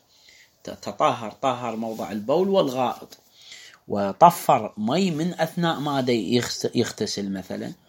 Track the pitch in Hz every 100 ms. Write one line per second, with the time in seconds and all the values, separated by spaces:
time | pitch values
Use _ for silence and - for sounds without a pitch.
0 | _ _ - - - _ - - - -
1 | 151 120 107 - 139 123 123 110 113 110
2 | 98 107 107 156 196 196 143 127 123 -
3 | - - _ _ - - - - - 104
4 | 101 95 170 - - 139 107 - 107 160
5 | 196 147 175 - 160 - 170 147 147 139
6 | 127 120 87 120 117 - 120 127 110 -
7 | 104 - 101 98 - 104 113 175